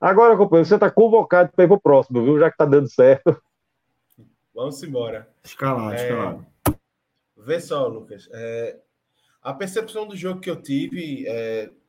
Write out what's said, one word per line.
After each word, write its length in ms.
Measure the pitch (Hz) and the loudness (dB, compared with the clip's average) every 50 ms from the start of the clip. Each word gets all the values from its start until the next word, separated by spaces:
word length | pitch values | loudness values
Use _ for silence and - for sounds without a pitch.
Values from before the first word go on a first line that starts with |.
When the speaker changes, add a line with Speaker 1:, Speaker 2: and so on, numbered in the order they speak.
Speaker 1:
Agora, 360 | 160 175 190 202 233 233 226 | -2 0 4 4 6 6 6
companheiro, 320 | 185 202 170 170 165 160 165 | 4 4 4 4 4 4 4
você 100 | 208 202 | 2 2
tá 120 | 208 190 | 2 2
convocado 600 | - - 220 226 214 226 - - 180 180 180 - - | 2 2 2 4 4 2 2 2 2 2 2 2 2
pra 100 | - 180 | 2 4
ir 40 | 165 | 4
pro 120 | 202 190 | 4 2
próximo, 440 | - 147 143 135 123 - 123 120 113 | 4 4 4 4 2 0 -2 -2 0
viu? 140 | 131 151 147 | 2 2 2
Já 120 | 160 156 | 2 0
que 60 | - | 2
tá 80 | - 156 | 0 0
dando 240 | 147 139 147 139 131 | 2 2 2 2 0
certo. 480 | - - 127 131 139 135 - 170 143 - _ _ _ _ _ _ _ _ _ _ _ _ _ _ _ _ 110 _ _ _ _ _ - 113 | 2 4 4 4 4 4 2 -2 -2 -2 _ _ _ _ _ _ _ _ _ _ _ _ _ _ _ _ _ _ _ _ _ _ -14 -10
Speaker 2:
Vamos 240 | 123 143 269 - | -10 -10 -10 -12
embora. 460 | - 160 135 123 117 113 110 110 - _ _ _ _ | -14 -10 -8 -8 -6 -8 -10 -12 -14 _ _ _ _
Speaker 3:
Escalado, 500 | - - - 135 135 131 120 113 107 101 | -20 -12 -6 -4 -4 -4 -4 -6 -8 -8
Speaker 2:
É, 80 | 117 | -8
Speaker 3:
escalado. 440 | 123 - 123 117 101 92 87 87 - _ _ _ - - - - _ _ _ _ _ _ _ _ _ _ _ | -6 -6 -6 -6 -6 -8 -10 -14 -18 _ _ _ -4 -4 -4 -4 _ _ _ _ _ _ _ _ _ _ _
Speaker 2:
vê 240 | _ 107 127 160 170 | _ -10 -8 -8 -8
só, 260 | - - 156 143 131 | -8 -8 -8 -6 -6
Lucas, 420 | 117 113 110 107 - 107 98 _ _ | -8 -8 -12 -18 -20 -20 -20 _ _
é, 440 | - 113 117 117 117 117 117 107 - _ _ _ _ _ _ _ _ _ _ _ _ _ | -18 -16 -14 -12 -10 -10 -10 -12 -14 _ _ _ _ _ _ _ _ _ _ _ _ _
a 140 | - - - | -16 -16 -14
percepção 500 | - 196 185 - 220 214 220 - 220 214 | -12 -12 -10 -8 -10 -10 -10 -12 -14 -14
do 120 | 208 202 | -14 -14
jogo 240 | 175 160 185 180 185 | -12 -12 -12 -12 -12
que 100 | - 185 | -12 -12
eu 100 | 165 - | -12 -12
tive 640 | - - 139 143 143 - - 180 165 156 139 127 131 104 | -10 -8 -8 -8 -8 -8 -10 -12 -12 -12 -12 -12 -12 -12
é, 420 | 113 113 113 113 113 110 107 107 _ _ _ | -10 -10 -10 -8 -8 -10 -10 -12 _ _ _